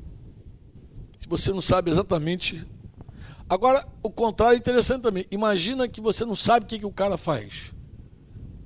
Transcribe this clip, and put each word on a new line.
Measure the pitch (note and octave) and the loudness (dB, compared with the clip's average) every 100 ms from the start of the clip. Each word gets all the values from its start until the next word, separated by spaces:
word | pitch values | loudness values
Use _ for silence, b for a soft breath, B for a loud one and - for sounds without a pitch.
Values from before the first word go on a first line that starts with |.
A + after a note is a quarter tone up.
| - - - - - - - - - - - | -16 -18 -20 -20 -20 -20 -20 -20 -20 -18 -18
Se | - - | -16 -4
você | E3+ F#3 | 0 0
não | F#3+ | 2
sabe | - F#3 E3+ | 4 4 4
exatamente. | E3 G3+ F3 D#3 F3+ - E3 - - - - B B B B - | 2 2 0 0 -2 -4 -6 -10 -16 -18 -18 B B B B -4
Agora, | G#3 B3+ C4+ - - | 2 4 2 0 -8
o | A3 | -8
contrário | - A3+ - A3+ | -2 0 4 6
é | A#3+ | 4
interessante | B3 B3 - C4 | 4 4 4 2
também. | A#3 F#3 - | 0 -2 -4
Imagina | G3 G#3+ F#3+ F#3 C4 B3 | -2 2 2 0 -2 -4
que | - | -2
você | A3 F#3 | 0 0
não | A#3 | 0
sabe | F#3+ - A#3+ | 2 4 4
o | G3+ | 2
que | A3 | -8
que | |
o | G3+ | -6
cara | - G3+ | -2 -2
faz. | F3+ - C3 G2+ - - - - - - - - - - - | 0 -2 -4 -4 -14 -14 -16 -18 -20 -20 -20 -20 -18 -16 -16